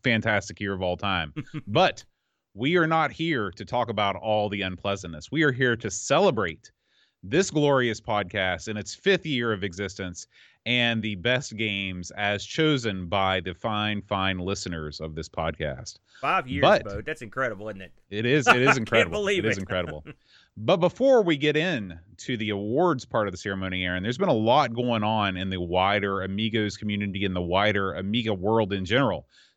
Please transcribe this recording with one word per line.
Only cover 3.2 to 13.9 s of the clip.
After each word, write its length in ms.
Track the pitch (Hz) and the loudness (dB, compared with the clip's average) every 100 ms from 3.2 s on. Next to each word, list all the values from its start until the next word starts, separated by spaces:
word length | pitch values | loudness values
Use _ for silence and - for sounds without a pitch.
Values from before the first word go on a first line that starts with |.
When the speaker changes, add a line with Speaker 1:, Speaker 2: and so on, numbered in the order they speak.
| 165 135 101 | -2 -2 -4
Speaker 1:
to 140 | - 101 | -6 -4
talk 240 | 123 120 | -2 -2
about 260 | 107 101 92 | 0 0 0
all 320 | 110 107 104 | 0 0 0
the 140 | 101 | -2
unpleasantness. 680 | 92 90 101 98 87 78 - | -4 -4 -4 -4 -6 -12 -6
We 100 | 131 | 0
are 80 | 151 | 2
here 240 | 123 127 117 | 2 0 0
to 120 | 104 | -4
celebrate 840 | - - 143 196 113 90 78 - _ _ _ _ _ | -6 2 4 4 2 -2 -6 -18 _ _ _ _ _
this 260 | 95 147 196 | -2 0 2
glorious 500 | 151 147 135 120 104 | 2 4 4 2 -2
podcast 680 | - 104 92 104 92 87 - | -2 -2 -2 -2 -2 -2 -4
in 100 | 104 | -8
its 160 | 98 | -8
fifth 320 | - 196 185 160 | -4 2 2 0
year 260 | 131 117 | -2 0
of 120 | 101 | -2
existence 640 | 98 85 98 - 92 90 - _ - _ 113 | -4 -4 -6 -6 -8 -10 -16 _ -20 _ -2
and 360 | 123 120 113 | 0 2 0
the 140 | 107 98 | -2 -2
best 420 | 117 127 - 107 | 0 0 -2 -4
games 540 | 110 98 95 90 90 | -4 -2 -4 -8 -10
as 340 | - 104 104 - | -4 -2 -2 -4
chosen 600 | - 156 139 117 95 87 | 0 2 2 0 -4 -2
by 320 | 101 95 92 | 0 2 0
the 120 | 90 | -2
fine, 480 | 85 117 107 107 | -6 -4 -2 -2